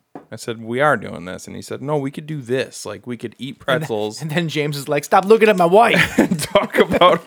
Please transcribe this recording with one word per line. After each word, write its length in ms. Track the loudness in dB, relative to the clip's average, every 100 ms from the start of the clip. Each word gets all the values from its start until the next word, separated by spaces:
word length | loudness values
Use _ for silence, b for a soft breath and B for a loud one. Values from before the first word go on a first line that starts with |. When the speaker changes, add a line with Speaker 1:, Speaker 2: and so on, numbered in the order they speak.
| _ -20 -18
Speaker 1:
I 40 | -14
said, 240 | -10 -10
"We 200 | -6 0
are 160 | 2 0
doing 280 | -2 -12 -12
this." 200 | -12 -12
And 80 |
he 80 | -14
said, 200 | -12 -10
"No, 160 | -6 -4
we 120 | -4
could 160 | -8 -12
do 140 | -12
this. 440 | -4 -4 -4 -8
Like, 220 | -14 -12 -12
we 100 | -10
could 200 | -12 -12
eat 200 | -14 -10
Speaker 2:
And 80 | -4
then, 100 | -4
Speaker 1:
pretzels 400 | -2 -4 -4 -6
Speaker 2:
and 80 | -6
then 180 | -4 -2
James 280 | -2 -4 -4
is 120 | -4
like, 160 | -4
"Stop 200 | 2 2 6
looking 220 | 6 6
at 80 | 4
my 100 | 6
wife." 520 | 6 6 4 0 2
Speaker 1:
<laughs> 0 |
and 220 | 0 0
talk 380 | 0 0 2 0
about 400 | 2 6 4 4